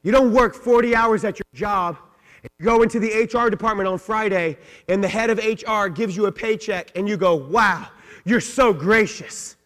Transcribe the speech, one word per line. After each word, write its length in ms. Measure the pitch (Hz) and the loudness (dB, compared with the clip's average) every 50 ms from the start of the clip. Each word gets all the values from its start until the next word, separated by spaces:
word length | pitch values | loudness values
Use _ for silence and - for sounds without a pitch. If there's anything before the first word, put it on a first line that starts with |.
You 100 | - 175 | 0 4
don't 200 | 233 269 269 240 | 4 4 4 6
work 220 | 214 262 240 208 - | 4 4 4 2 0
forty 400 | - - 240 240 233 240 240 233 | -6 0 2 2 4 4 2 2
hours 300 | 226 233 226 220 190 220 | 2 2 2 0 0 -2
at 140 | 208 - - | -4 -6 -8
your 80 | 196 _ _ | -14 _ _
job, 420 | 127 196 208 202 190 185 175 156 - - _ _ _ _ _ - - | -8 -4 -2 -2 -2 -2 -4 -6 -10 -16 _ _ _ _ _ -20 -20
and 80 | - - _ _ | -20 -20 _ _
you 60 | 156 | 0
go 180 | 220 233 226 | 2 4 4
into 180 | 233 - - 233 | 4 2 2 -2
the 100 | 202 226 | -2 0
H 240 | 214 220 233 226 233 | 0 0 0 0 0
R 160 | 240 240 226 | 0 0 0
department 380 | - - 214 226 214 202 190 190 | 0 0 -2 -2 -2 0 -2 -2
on 100 | 185 180 | -4 -4
Friday, 600 | - - 220 220 220 208 190 180 170 165 143 - - - - - _ - | -4 -4 -4 -2 -2 0 0 0 -2 -2 -4 -6 -18 -20 -20 -16 _ -2
and 140 | 185 196 | -2 0
the 60 | 202 180 | 0 -2
head 220 | 170 226 226 226 | -2 -2 0 0
of 80 | 226 202 | 0 0
H 260 | 220 220 226 - - | 0 -2 -4 -4 -4
R 220 | 226 220 214 202 190 | -2 -2 0 0 -2
gives 280 | 156 151 226 202 175 | -2 -4 -4 -4 0
you 100 | 196 214 | -2 -2
a 60 | 196 | -2
paycheck, 600 | 190 - 226 226 220 214 - - 202 180 165 - _ | -2 -4 -2 -2 -2 -2 -2 -6 -6 -6 -6 -8 _
and 120 | 180 196 208 | -6 -4 -2
you 80 | 214 | -2
go, 180 | 170 190 180 170 | 0 2 2 2
"Wow, 540 | 151 135 139 170 226 220 202 180 151 120 - - - - - - - _ | 0 -2 -2 0 2 2 2 0 -4 -8 -16 -20 -20 -20 -20 -20 -10 _
you're 160 | 175 240 - | 0 0 0
so 320 | - - - - 254 233 | 0 -2 0 2 4 4
gracious. 840 | 196 143 143 185 220 226 214 - - - 143 - - - - - - _ _ | 2 0 2 2 2 2 2 0 -4 -12 -16 -16 -16 -16 -16 -16 -18 _ _